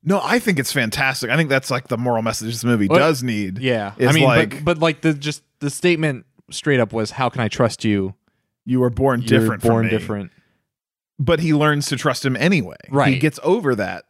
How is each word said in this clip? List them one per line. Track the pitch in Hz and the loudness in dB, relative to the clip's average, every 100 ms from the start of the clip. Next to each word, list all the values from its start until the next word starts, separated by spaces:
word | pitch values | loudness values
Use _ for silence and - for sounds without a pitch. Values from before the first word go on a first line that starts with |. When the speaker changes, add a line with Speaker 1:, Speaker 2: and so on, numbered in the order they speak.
Speaker 1:
No, | - 196 | 0 -2
I | - 240 | 2 0
think | 233 165 | 0 -2
it's | 131 | 0
fantastic. | 143 117 123 135 131 120 | -2 -2 0 -2 -2 -2
I | 135 | 0
think | 156 | 2
that's, | 135 - | 0 0
like, | 123 - | -6 -4
the | 117 | -4
moral | 123 117 | 0 0
message | 113 107 113 | 0 -4 -6
this | 117 | -4
movie | 123 117 101 | 0 2 4
Speaker 2:
What? | 160 | 4
Speaker 1:
does | 147 147 | 4 0
need. | 123 107 98 98 | -2 -4 -6 -4
Speaker 2:
Yeah. | 131 117 101 104 | -2 -2 -4 -2
Speaker 1:
Is | 123 | 2
Speaker 2:
I | |
mean, | 117 | 4
Speaker 1:
like, | 139 117 104 139 | 4 4 0 -4
Speaker 2:
but, | 147 170 | -4 0
but, | |
like, | 165 156 | 0 0
the, | 160 | -2
just | 147 147 143 _ _ | -2 -6 -10 _ _
the | 143 | -8
statement | - 180 165 156 127 - _ _ | -2 0 0 0 -4 -12 _ _
straight | - - 135 | -8 0 2
up | 110 | 2
was, | 110 107 | 0 -4
"How | - 131 | -2 -4
can | 127 | -2
I | 113 | -4
trust | - 120 - | 0 0 0
you? | 113 104 95 98 _ _ _ _ | 0 0 0 -8 _ _ _ _
Speaker 1:
You | - 127 | -4 0
were | 123 | 0
born | 113 135 123 | 2 0 0
Speaker 2:
You | 120 | 2
were | 120 | 2
Speaker 1:
different | 110 107 | 2 0
Speaker 2:
born | 117 | 2
Speaker 1:
from | 113 113 | 2 2
me." | |
Speaker 2:
different. | 110 92 104 92 _ _ _ _ _ _ _ _ _ | -2 -4 -8 -8 _ _ _ _ _ _ _ _ _
Speaker 1:
But | 139 165 | 0 0
he | 165 | 2
learns | 151 151 147 143 | 2 4 2 -2
to | 139 | -2
trust | 151 123 | -2 -2
him | 139 123 | -2 0
anyway. | 147 190 92 - - | 2 2 -2 -10 -4
Speaker 2:
Right. | 139 135 | 0 2
Speaker 1:
He | 131 | 2
gets | 156 - | 0 -2
over | 156 202 175 | 0 0 0
that. | 117 95 90 - | -2 -2 -8 -14